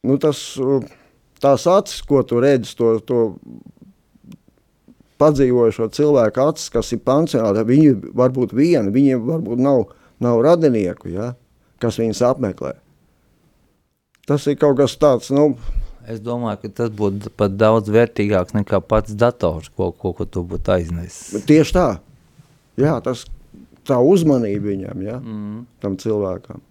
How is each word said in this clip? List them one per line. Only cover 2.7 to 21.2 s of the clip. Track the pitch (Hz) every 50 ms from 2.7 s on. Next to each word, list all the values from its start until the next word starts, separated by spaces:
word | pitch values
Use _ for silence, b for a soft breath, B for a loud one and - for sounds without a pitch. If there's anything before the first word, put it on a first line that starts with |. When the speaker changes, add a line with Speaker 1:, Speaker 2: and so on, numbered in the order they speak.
| -
Speaker 1:
to, | - 120 113 113 110
to | 104 - 127 120 113 107 90 - - - 60 - - - _ _ - 190 _ _ _ _ _ _ _ - - _ _ _ _ _ _ _ _ _ _ _ - _ _ _ _ _
padzīvojušo | 143 156 151 135 139 127 123 123 117 113 101 - 113 110 -
cilvēku | - 147 147 147 131 113 107 - 127
acis, | 135 151 160 - - - -
kas | 117 107 -
ir | 120 110 -
pansionātā, | 127 131 147 165 151 - 123 113 104 98 110
viņi | 113 110 127 147 156 147 127 98 - - -
var | 113 123 127 127
būt | 135 123 98 -
vieni, | 120 147 175 170 139 104 98
viņiem | 101 131 143 139 131 123
varbūt | 110 123 165 160 - 98 117 123
nav, | 131 139 139 127 101 b b b b b b _
nav | 120 123 120 113
radinieku, | 120 151 175 170 160 147 120 110 98 87 87 - - - 85
ja, | 95 110 123 123 _ _ _ _ _ _ _ _ _
kas | - 117 104 -
viņus | 117 113 104 - 123
apmeklē. | 123 131 135 123 98 90 - - 67 - _ _ _ _ _ _ _ _ _ _ _ _ _ _ _ _ _ _ _ _ _ _ _ _ _ _ _ _ _ _
Tas | - 143 143 -
ir | 147 147
kaut | - 156 147 135 123
kas | 143 127 -
tāds, | - 151 147 131 113 - - 139
nu, | 139 151 151 127 120 110 B B B B B B B
Speaker 2:
Es | - 113 113
domāju, | 110 104 117 120 120 120 113 101
ka | - - 110
tas | - - 117 117
būtu | 107 101 107 101 98 104 104 98
pat | _ - 104 101 98
daudz | 101 110 107 113 113 98 110 104
vērtīgāks | 113 120 113 - - 104 101 104 92 90 - -
nekā | 107 101 - 107 95
pats | - _ 110 110 104 - 104
dators, | 101 117 123 120 - - 85 82 80 80 -
ko, | _ - 95 90 -
ko, | _ - 95 87
ko | - 104
tu | - - 95
būtu | 87 87 87 82 - - 95
aiznesis. | 92 87 80 85 85 87 - - -